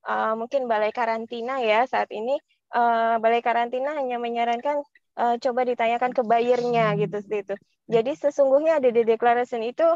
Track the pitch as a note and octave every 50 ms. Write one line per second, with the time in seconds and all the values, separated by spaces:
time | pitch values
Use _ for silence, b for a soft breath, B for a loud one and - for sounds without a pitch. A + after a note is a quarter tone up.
0 | _ A3 A3 G#3+ A3 A3 A3 A3+ A#3 A#3 C#4+ C#4 B3+ A#3+ A3 G#3+ G#3+ G#3+ - B3
1 | A#3 A3+ A3+ A3+ A3+ A3+ A#3+ A#3 A3+ B3 C4+ C4 A#3+ G#3+ G#3+ A3 B3+ C4 - G#3
2 | G#3 - - G#3+ A3 B3 C#4 D#4 - _ _ _ _ _ - A#3+ A#3 A#3 A#3 A3+
3 | A3+ A3+ A#3 A3+ A3 A3+ A#3 A#3 A#3 A#3+ A3+ A#3 A#3+ A#3+ B3 B3+ C4 D4 D#4 D4
4 | C4+ B3 B3 A#3+ A#3+ A#3 A#3 A#3 A#3 A#3 A#3 A#3+ - C#4+ D4 C#4+ D4 - _ _
5 | _ _ _ - A#3 A#3+ A#3+ A#3 - C4 A#3+ B3 B3+ B3 B3 - A#3 A3+ A#3+ A#3+
6 | B3 B3 - B3 A#3 G#3 A#3 A#3 A#3+ A#3+ B3 A#3+ A#3+ A#3+ A#3+ A#3 A3 G#3+ G#3 G#3
7 | G#3 - G3+ G#3 G3+ - G#3+ G#3 G3 - G3 G3+ _ _ _ _ _ - A3 A3+
8 | A3+ C4+ D#4 - - C#4+ C#4+ - C#4+ C4+ C4 C#4+ D#4 D#4+ D#4+ D4 B3+ B3 A3 A#3
9 | A3+ A3 A3+ A3 A#3+ A#3+ A#3+ A#3+ B3 - B3+ A#3 A3 A#3+ B3+ - D#4+ E4 E4+